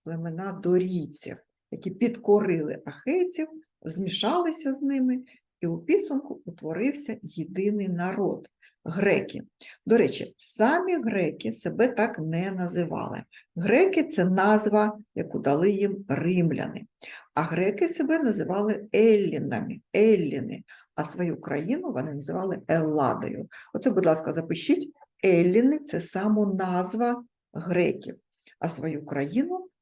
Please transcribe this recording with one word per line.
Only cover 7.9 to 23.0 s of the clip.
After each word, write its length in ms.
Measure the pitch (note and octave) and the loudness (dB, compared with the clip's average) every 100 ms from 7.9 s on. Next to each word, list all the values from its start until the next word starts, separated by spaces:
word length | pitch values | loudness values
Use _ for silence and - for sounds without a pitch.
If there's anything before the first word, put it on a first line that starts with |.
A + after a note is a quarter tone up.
| E3+ F3+ F#3+ F3+ - - _ _ _ - | -4 -4 -2 -2 -4 -10 _ _ _ -8
греки. 520 | E3 G3 E3+ - - - _ - - - | 0 2 2 0 -10 -14 _ -20 -12 4
До 120 | A3+ | 6
речі, 380 | D3 - - _ | 6 0 -8 _
самі 580 | - - A3+ E4+ F#4 E4+ | -12 2 4 4 0 -2
греки 580 | A3 G3+ D#3+ D#3 A3 | 0 0 -2 -2 -8
себе 340 | - F3 D#3+ B3 | -6 -6 2 2
так 320 | B3 A3+ - | 2 -2 -2
не 320 | D#3+ E3 F#3+ | -4 -2 -4
називали. 720 | F#3+ F3 F3 E3 - - - - - _ E3+ | -4 -4 -2 -2 -4 -6 -8 -12 -20 _ -4
Греки — 480 | F#3+ B3 F#4+ F#4 | 4 6 6 4
це 220 | - - F3+ | 0 0 2
назва, 720 | F#3 G3+ G#3+ G#3+ G#3 G#3+ G#3+ - - | 4 6 4 4 4 2 -2 -10 -8
яку 240 | - - | -6 -2
дали 320 | C#3 C#3+ F#3+ | 0 4 4
їм 340 | G3 G3+ - - | 2 0 -2 -4
римляни. 760 | C#3+ E3 F3+ E3+ C#3 - - - _ - - _ | 0 2 4 2 0 -4 -8 -14 _ -20 -20 _
А 80 | - | -4
греки 480 | D#3+ E3 F#3+ - E4+ | -2 0 0 2 -2
себе 300 | - C#4 D#4+ | 0 0 2
називали 680 | C4 G3 E3 F#3+ G#3+ G3+ - F#3+ | 2 0 -2 0 0 -2 0 4
еллінами, 840 | A3+ G#3 F#3 D3+ C#3 A2 - - _ - | 6 6 4 -2 -4 -4 -6 -10 _ 4
елліни – 680 | A3 G3+ D#3 C#3+ - - - - _ - | 6 6 2 -4 -6 -10 -16 -20 _ -8
а 80 | |
свою 380 | D#3 - F3+ - | -8 -4 -4 -4
країну 500 | - C#3+ E3 D4+ F#4 | -4 -4 -2 -4 -4
вони 220 | D3+ D#3 | -6 -6
називали 480 | C#3+ C#3 F3+ F#3+ E3 - | -8 -6 -4 -4 -6 0
Елладою. 800 | E3 D#3+ D3+ | 0 2 2